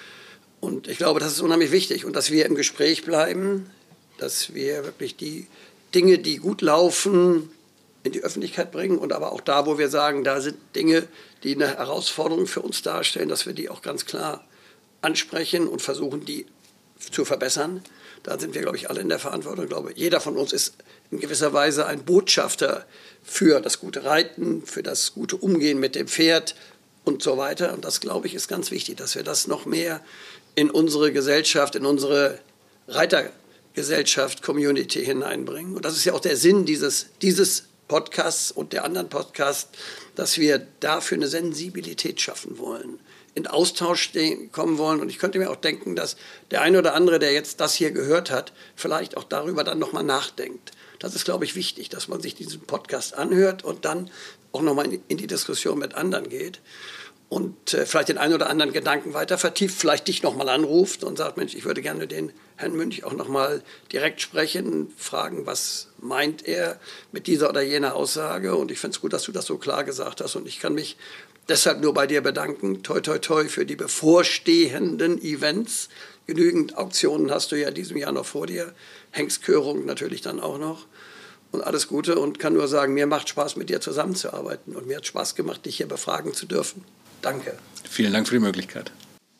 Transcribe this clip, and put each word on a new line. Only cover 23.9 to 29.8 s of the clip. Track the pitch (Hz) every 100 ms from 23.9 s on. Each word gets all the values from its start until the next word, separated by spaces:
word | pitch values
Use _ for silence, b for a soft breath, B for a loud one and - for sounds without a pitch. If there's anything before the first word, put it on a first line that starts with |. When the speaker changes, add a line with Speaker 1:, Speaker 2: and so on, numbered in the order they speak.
| 151
Speaker 1:
Reiten, | 135 151 170 - - 165 -
für | -
das | - - -
gute | - - -
Umgehen | 190 175 151 139
mit | 131 147
dem | -
Pferd | - 165 165 160 - B B _ _
und | - 139
so | - 135
weiter. | 139 - 180
Und | - -
das, | -
glaube | - - -
ich, |
ist | - -
ganz | 90 82
wichtig, | - - -
dass | - -
wir |
das | - 147 -
noch | 147 -
mehr | 165